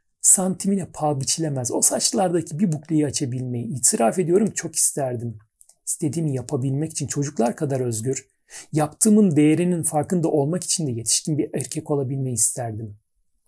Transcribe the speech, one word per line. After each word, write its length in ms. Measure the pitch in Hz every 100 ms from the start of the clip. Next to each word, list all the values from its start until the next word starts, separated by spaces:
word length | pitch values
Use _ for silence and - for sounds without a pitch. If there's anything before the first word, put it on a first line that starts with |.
| _ _
Santimine 640 | - - 185 180 190 196 165
paha 360 | - 151 139
biçilemez 500 | 135 - 160 135 120
o 100 | -
saçlardaki 800 | - 254 - 233 185 175 160 151
bir 120 | 196
bukleyi 340 | 151 - 156 147
açabilmeyi, 600 | - 135 127 127 120 -
itiraf 540 | 127 - 214 226 185
ediyorum, 320 | 165 180 208
çok 240 | - 165 -
isterdim. 640 | - - 131 120 117 110 - _ - _ -
İstediğimi 480 | - 151 165 156
yapabilmek 580 | 131 117 143 135 135 160
için 160 | - 131
çocuklar 480 | 143 143 151 233 -
kadar 240 | 147 135
özgür, 520 | 123 107 117 131 - _ _ - -
yaptığımın 640 | 151 147 - 220 214 196 143
değerinin 480 | 151 156 180 175
farkında 440 | - 156 147 180 160
olmak 360 | 156 139 175
için 240 | - - 147
de 40 |
yetişkin 460 | 117 110 - - 147
bir 120 | -
erkek 380 | - 131 156 156
olabilmeyi 440 | 143 131 135 131 117
isterdim. 640 | - - 117 107 110 101 _ _ _ _